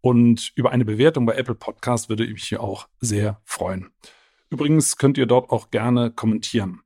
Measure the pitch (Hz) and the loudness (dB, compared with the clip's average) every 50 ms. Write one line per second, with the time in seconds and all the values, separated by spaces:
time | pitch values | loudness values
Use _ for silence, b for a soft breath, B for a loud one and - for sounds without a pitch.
0 | - 127 123 120 120 120 117 113 - - _ - 123 123 - 123 120 107 107 107 | 4 4 4 6 6 6 4 2 -2 -8 _ 0 0 2 2 2 0 0 0 4
1 | 131 160 160 143 120 117 110 131 127 - 113 - - - - _ - 127 120 117 | 4 4 4 2 0 0 0 -2 -4 -4 -6 -8 -8 -12 -12 _ -4 -2 -2 -2
2 | - - 113 107 117 117 107 104 - - 110 - - 104 98 - - _ _ _ | -2 -6 -4 -4 -4 -4 -6 -12 -8 -8 -6 -6 -6 -8 -8 -10 -12 _ _ _
3 | - 117 104 104 101 104 104 _ _ - - - - 90 95 95 92 - _ _ | -6 -4 -2 -2 -2 -2 -4 _ _ -14 -8 -8 -6 -6 -6 -8 -10 -14 _ _
4 | b b b b b b b b b b - 139 147 147 156 160 139 - - _ | b b b b b b b b b b -6 -4 0 2 2 2 2 0 -2 _
5 | - 139 139 135 131 110 123 127 123 - - 110 - _ - 107 110 123 123 123 | 2 2 2 2 2 2 4 2 2 2 -2 -6 -4 _ -4 -4 0 0 0 0
6 | 120 117 117 - - 110 110 113 - - - 117 101 95 90 - _ | 0 -2 -4 -2 -2 -2 -2 -2 -4 -4 -4 -2 -2 -2 -8 -12 _